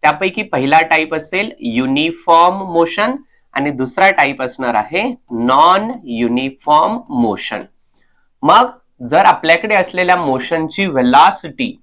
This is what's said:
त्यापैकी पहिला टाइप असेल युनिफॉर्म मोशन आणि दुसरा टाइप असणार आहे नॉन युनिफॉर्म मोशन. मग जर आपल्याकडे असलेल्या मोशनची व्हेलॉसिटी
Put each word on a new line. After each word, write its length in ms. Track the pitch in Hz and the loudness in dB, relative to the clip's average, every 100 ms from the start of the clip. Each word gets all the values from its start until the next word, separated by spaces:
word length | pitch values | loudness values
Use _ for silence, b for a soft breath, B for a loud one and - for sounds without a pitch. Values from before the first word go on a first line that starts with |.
त्यापैकी 420 | 151 151 190 190 | 0 0 -4 -4
पहिला 380 | 208 135 135 156 | -6 -4 2 2
टाइप 320 | 165 160 156 160 | 2 0 0 -6
असेल 360 | 160 185 220 - | -6 -6 -6 -8
युनिफॉर्म 960 | 120 117 131 135 160 165 - 165 175 190 190 | -4 -2 0 0 -2 -4 2 4 4 2 -4
मोशन 440 | 170 165 - 220 277 b b b | 0 0 0 -4 -4 b b b
आणि 180 | 135 143 | -6 -4
दुसरा 380 | 131 127 - 190 | -4 -6 2 2
टाइप 320 | 185 143 127 | 2 0 -2
असणार 320 | 127 - 127 | -8 -4 -2
आहे 300 | 110 107 175 226 247 _ | -2 -2 -4 -4 -8 _
नॉन 600 | 117 120 135 165 190 220 247 | -4 2 4 6 4 0 -10
युनिफॉर्म 960 | 160 117 117 120 - - - 151 180 233 - | -10 -4 -2 -2 -6 -8 0 2 2 -4 -8
मोशन. 540 | 127 117 98 - 104 - _ _ _ _ _ _ _ | -2 -2 -2 -8 -10 -12 _ _ _ _ _ _ _
मग 280 | 143 202 240 - _ _ 120 | 2 4 2 -4 _ _ -2
जर 200 | 156 196 | 2 4
आपल्याकडे 500 | - 160 170 214 208 | 2 0 0 2 -2
असलेल्या 400 | 185 180 180 180 | -2 -2 0 0
मोशनची 720 | 156 127 123 165 156 - 196 | 0 -4 -2 -4 -4 -4 -2
व्हेलॉसिटी 960 | 135 123 135 170 190 165 135 120 - | 0 2 6 4 2 -14 -8 -8 -8